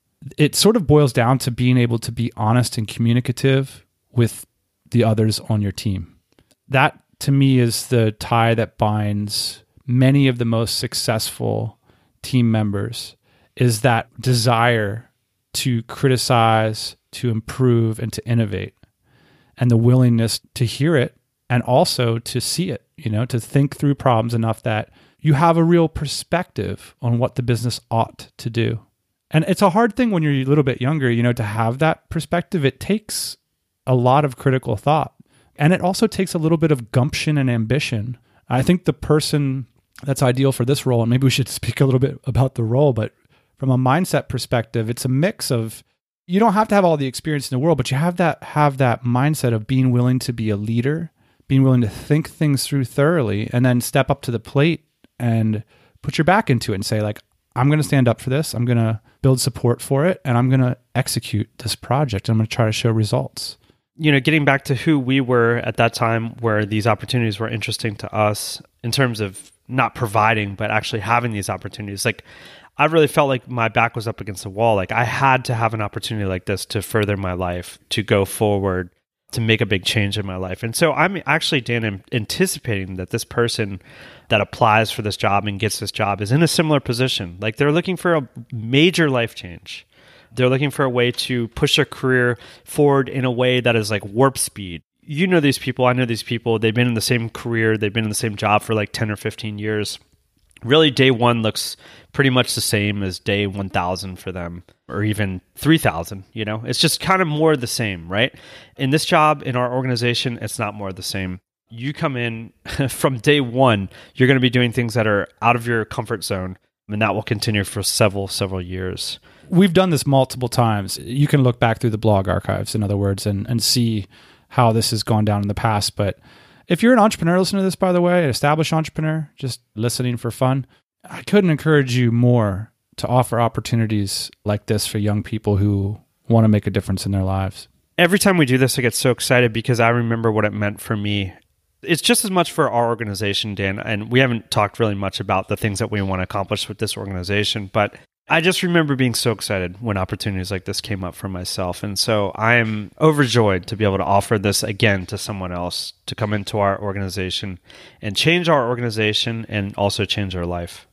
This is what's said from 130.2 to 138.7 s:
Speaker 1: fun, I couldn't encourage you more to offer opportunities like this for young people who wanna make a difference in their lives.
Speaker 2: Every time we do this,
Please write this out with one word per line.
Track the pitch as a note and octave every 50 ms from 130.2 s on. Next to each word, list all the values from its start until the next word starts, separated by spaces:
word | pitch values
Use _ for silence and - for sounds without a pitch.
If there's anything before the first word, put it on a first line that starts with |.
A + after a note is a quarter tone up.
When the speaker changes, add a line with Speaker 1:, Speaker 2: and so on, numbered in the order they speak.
| - A#2+
Speaker 1:
fun, | A2 - C3 C3 C3 C#3 B2+ - _ _ _ _ _ _ -
I | - - - -
couldn't | - - G#3 G3 F3
encourage | D#3 C#3 - D#3+ D#3 D3 C3+ B2+ A#2+
you | B2+ B2 A#2 A2+
more | A#2+ A#2+ B2 B2 A#2+ A2 G#2 F#2+ G2 G#2+ - _ _ _ _ _
to | - -
offer | G2 A#2+ B2+ A#2+ - - A2+
opportunities | A#2 A2+ - - A2 - - A#2 A2+ G#2+ A2 G#2 G2+ G2 - - - - - _ -
like | G#2 G#2 G#2 -
this | - A2 G#2 -
for | - - A2
young | G2+ G#2 G2+ G#2 -
people | - - G#2+ - G#2 G2+
who | G2 G#2 G#2 G2+ G2 G2 G2 G#2 - - _ _ _ _ -
wanna | A#2 A2+ A2+ A2
make | G#2 G#2 -
a | G#2+
difference | F#2+ G2+ - - G#2 F#2 -
in | G2+ G2
their | G2 F#2+
lives. | F#2+ F#2+ F#2+ F#2+ F#2+ - - - - _ _ _ _ _
Speaker 2:
Every | - F3 E3+ F#3 G3
time | - G3+ F#3+
we | F3 D3+
do | A#2+ B2+ B2+
this, | C3+ B2+